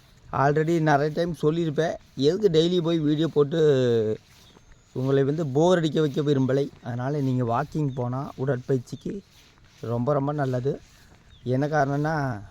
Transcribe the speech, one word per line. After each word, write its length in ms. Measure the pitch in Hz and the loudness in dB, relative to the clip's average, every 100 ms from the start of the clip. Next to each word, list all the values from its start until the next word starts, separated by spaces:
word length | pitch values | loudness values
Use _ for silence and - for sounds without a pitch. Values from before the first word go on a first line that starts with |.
| _ - - | _ -20 -8
Already 480 | - 139 147 156 170 | 0 2 2 0 2
நிறைய 320 | 156 143 151 | 2 2 2
டைம் 220 | 151 175 160 | -2 -4 -2
சொல்லியிருப்பேன், 520 | 151 165 165 143 160 - - - | 0 0 -2 -2 -2 -4 -12 0
எதுக்கு 320 | 139 190 208 | 0 2 2
டெய்லி 340 | 156 170 180 | 4 2 2
போய் 160 | 156 170 | 0 0
வீடியோ 300 | 147 151 160 | 2 0 0
போட்டு 320 | 147 143 165 156 131 127 117 110 110 - - - - - - _ | 2 2 2 4 4 4 2 0 -4 -8 -20 -20 -20 -20 -20 _
உங்களை 320 | 131 131 139 | -6 0 2
வந்து 220 | 135 156 151 | 2 -2 -2
போர் 320 | 131 170 180 | 2 2 2
அடிக்க 220 | 156 147 | 2 0
வைக்க 220 | 156 143 | 0 0
விரும்பலை. 480 | 147 139 127 139 139 - | 0 2 2 0 -2 -8
அதனால 380 | - 120 127 151 | -10 -6 -4 -2
நீங்க 240 | 135 127 | -2 0
வாக்கிங் 500 | 120 117 147 156 147 | 0 -2 -2 -4 -4
போனா 380 | 131 120 127 139 - | -4 -6 -6 -8 -6
உடற்பயிற்சிக்கு 840 | 135 127 127 135 - 127 175 202 - - - _ - - | -4 -4 -2 -4 -4 -12 -10 -12 -14 -20 -20 _ -20 -14
ரொம்ப, 320 | 117 120 123 | -6 -2 0
ரொம்ப 200 | 147 139 | 0 -2
நல்லது. 480 | 151 135 127 131 - - - - - - - | -2 -2 -2 -4 -6 -10 -20 -20 -20 -20 -12
என்ன 220 | 120 127 147 | -4 -2 0
காரணம்னா, 760 | 151 139 143 151 160 139 107 101 | 0 0 0 -2 -2 -4 -6 -12